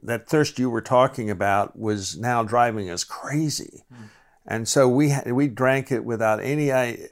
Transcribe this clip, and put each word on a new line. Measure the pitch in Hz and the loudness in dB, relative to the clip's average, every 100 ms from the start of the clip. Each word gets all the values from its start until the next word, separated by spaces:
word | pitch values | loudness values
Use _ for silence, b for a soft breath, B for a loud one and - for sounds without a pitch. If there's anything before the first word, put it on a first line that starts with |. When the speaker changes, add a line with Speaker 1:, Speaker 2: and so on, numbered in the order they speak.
Speaker 1:
That | - 117 - | -4 -6 0
thirst | 156 147 - | 2 2 0
you | 127 | -2
were | 117 | -2
talking | 107 127 131 131 107 | 0 4 4 2 -6
about | 98 98 101 101 - | -2 0 2 0 -4
was | 110 107 95 78 | -4 -4 -4 -6
now | 117 120 | -2 0
driving | 110 120 120 110 95 | 0 2 2 0 -6
us | 87 | -8
crazy. | - - - 143 156 - - - _ | -8 -10 -6 -2 -2 -4 -10 -18 _
Speaker 2:
Mm. | 123 110 B B B - | -20 -20 B B B -8
Speaker 1:
And | 110 113 | -6 0
so | - 135 | 4 6
we | 127 147 | 6 4
ha-, | 143 - | 2 0
we | 123 143 | 0 0
drank | 107 127 135 131 | 2 2 2 0
it | 127 | -4
without | 113 117 110 107 | -4 -2 2 0
any | 104 147 147 | 0 -2 0
i-, | 131 123 117 - | 2 0 -4 -14